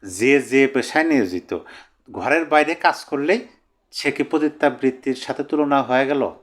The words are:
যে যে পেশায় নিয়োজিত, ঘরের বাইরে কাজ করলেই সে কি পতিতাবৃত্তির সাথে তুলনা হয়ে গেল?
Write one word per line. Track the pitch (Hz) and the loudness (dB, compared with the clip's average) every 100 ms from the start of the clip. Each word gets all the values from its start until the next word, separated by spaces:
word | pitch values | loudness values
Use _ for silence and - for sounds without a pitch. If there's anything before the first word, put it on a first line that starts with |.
যে | 98 90 120 139 | -14 -2 2 2
যে | 117 131 135 | 4 2 2
পেশায় | 135 117 151 160 | 2 -2 -2 2
নিয়োজিত, | 147 98 90 - 87 - - - _ _ | 2 0 -4 -6 -10 -10 -20 -20 _ _
ঘরের | - - 156 156 | -8 0 0 2
বাইরে | 151 151 165 | 2 2 2
কাজ | - - - | 0 0 -6
করলেই | 143 147 214 247 _ _ _ _ | -6 0 0 -2 _ _ _ _
সে | - 147 | -6 -6
কি | 139 | -4
পতিতাবৃত্তির | 147 160 151 151 147 127 135 131 - 131 | -2 0 -2 0 -2 0 -2 -2 -6 -6
সাথে | - 131 | -6 -8
তুলনা | 143 151 147 139 | -4 -2 2 0
হয়ে | 120 127 135 | 2 0 2
গেল? | 143 110 - | 0 -2 -6